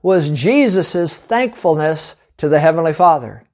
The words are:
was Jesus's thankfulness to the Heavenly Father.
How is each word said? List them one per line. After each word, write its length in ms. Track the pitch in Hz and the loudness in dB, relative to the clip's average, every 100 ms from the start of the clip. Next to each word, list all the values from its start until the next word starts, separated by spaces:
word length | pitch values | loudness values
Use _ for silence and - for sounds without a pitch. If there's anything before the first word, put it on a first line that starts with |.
was 260 | 180 190 151 | 2 0 0
Jesus's 880 | 151 151 277 262 185 160 180 170 - | -2 2 2 2 0 -2 -4 -4 -6
thankfulness 960 | - 233 247 - 180 156 151 156 - - _ _ | -4 -2 -2 -2 -2 0 -2 -4 -8 -18 _ _
to 100 | 151 | 0
the 100 | 143 | 2
Heavenly 340 | 160 160 165 | 2 2 -2
Father. 500 | 151 180 156 113 110 _ | 2 2 2 -4 -16 _